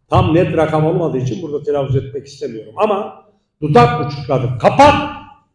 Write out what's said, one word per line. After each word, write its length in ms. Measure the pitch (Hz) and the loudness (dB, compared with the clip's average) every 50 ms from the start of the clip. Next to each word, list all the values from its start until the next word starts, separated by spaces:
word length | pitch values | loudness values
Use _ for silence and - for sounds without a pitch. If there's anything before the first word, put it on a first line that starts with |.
| _ _ | _ _
Tam 260 | - 170 165 170 156 | 0 2 2 2 2
net 220 | 170 185 170 - | 2 2 0 0
rakam 300 | 160 156 151 156 156 156 | 0 0 0 0 0 0
olmadığı 320 | 156 - - 170 151 127 131 | 0 0 0 -2 -2 -2 -4
için 240 | 123 123 - 202 175 | -4 -4 -6 -6 -8
burada 200 | 151 143 143 147 | -8 -8 -6 -4
telaffuz 340 | 147 143 143 139 127 127 | -4 -4 -2 -2 -2 -2
etmek 300 | 135 - 123 - 143 117 | -2 -4 -4 -10 -14 -14
istemiyorum 480 | - - - 151 135 113 110 104 - 120 | -14 -14 -12 -12 -12 -10 -12 -14 -14 -4
ama 480 | 156 202 214 208 185 175 - - - - _ _ _ _ _ _ _ 151 | -4 -2 -2 -2 -4 -4 -8 -12 -18 -20 _ _ _ _ _ _ _ -6
dudak 440 | 151 147 240 240 - 240 - - | 2 4 6 6 6 2 -2 -4
uçuklatır. 520 | - - - - - 143 123 - - - - | -6 -8 -10 -6 -4 -2 -2 -2 -4 -4 0
"Kapat!" 360 | - 196 - - 277 294 - 302 294 - - - - - - _ _ _ _ | 0 2 4 6 6 6 6 4 -2 -6 -10 -12 -18 -20 -20 _ _ _ _